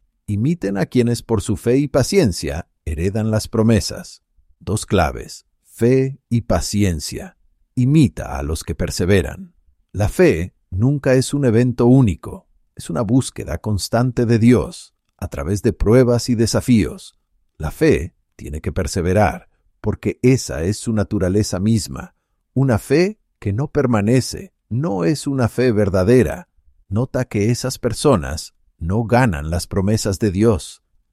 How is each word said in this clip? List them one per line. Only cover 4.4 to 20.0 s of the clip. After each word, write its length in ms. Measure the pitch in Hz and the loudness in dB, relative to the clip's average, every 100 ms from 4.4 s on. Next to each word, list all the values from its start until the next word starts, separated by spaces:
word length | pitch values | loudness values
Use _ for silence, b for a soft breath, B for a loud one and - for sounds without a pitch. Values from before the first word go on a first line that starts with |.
| _ _ | _ _
Dos 260 | - - - | -6 -6 0
claves, 600 | 98 76 60 - - _ _ | 0 0 -2 -12 -18 _ _
fe 580 | _ - 117 135 135 135 _ | _ 0 2 2 0 -6 _
y 140 | 120 | -4
paciencia. 920 | - 92 - 104 101 85 - - 95 - _ _ _ | 0 -2 -2 0 0 -2 -6 -12 -14 -18 _ _ _
Imita 640 | - 123 156 127 - 71 67 | -2 2 4 4 0 -8 -6
a 40 | |
los 200 | 71 80 | -6 -6
que 120 | - | -6
perseveran. 800 | 80 82 - 90 98 - - 190 _ _ _ _ | -6 -6 -2 2 2 2 -8 -18 _ _ _ _
La 160 | 95 104 | -4 -2
fe 460 | - 175 85 90 - _ | 4 4 2 -4 -10 _
nunca 440 | 92 120 143 135 | -2 0 0 2
es 200 | 131 - | 2 2
un 100 | 143 | 0
evento 420 | 131 110 123 117 120 | 2 4 2 2 6
único, 640 | 135 117 80 - 92 - _ _ | 6 4 0 -8 -14 -18 _ _
es 160 | - - | -16 -8
una 120 | 131 | -4
búsqueda 560 | 101 127 - - - 80 | 0 0 -2 -8 -10 -8
constante 680 | 107 101 - 113 127 120 | -4 -6 -2 0 0 0
de 140 | 117 117 | 2 4
Dios, 560 | 117 113 69 - - _ _ _ | 4 4 0 -10 -20 _ _ _
a 120 | - | -12
través 340 | - 73 101 | -8 -6 -2
de 100 | 117 | -2
pruebas 560 | - 98 123 120 120 - | 0 2 4 4 2 0
y 80 | 113 | 0
desafíos. 840 | 113 117 - 117 69 - - _ _ _ _ - | 0 0 2 2 2 -4 -18 _ _ _ _ -10
La 120 | 78 | -10
fe 440 | - 160 76 87 - _ - | 0 2 2 -2 -12 _ -18
tiene 240 | 69 76 | -12 -10
que 120 | 85 | -6
perseverar, 760 | 78 78 98 85 95 92 - - _ _ _ | -6 -4 -4 0 2 0 -2 -12 _ _ _
porque 400 | 107 - | -8 -4